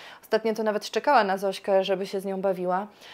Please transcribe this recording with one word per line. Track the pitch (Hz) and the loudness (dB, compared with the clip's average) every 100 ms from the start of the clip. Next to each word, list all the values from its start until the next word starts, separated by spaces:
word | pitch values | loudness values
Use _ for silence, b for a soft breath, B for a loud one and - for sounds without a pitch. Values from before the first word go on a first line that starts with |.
| B B | B B
Ostatnio | - 214 220 | -2 0 0
to | 214 | 0
nawet | 220 208 - | -2 -2 -4
szczekała | 220 285 277 | -2 4 4
na | 202 190 | 4 0
Zośkę, | 196 185 - 190 | -2 -4 2 2
żeby | 190 185 196 | 2 -2 -2
się | 202 | -6
z | |
nią | 196 190 | -4 -2
bawiła. | 196 180 180 180 208 B B | -2 0 0 -2 -4 B B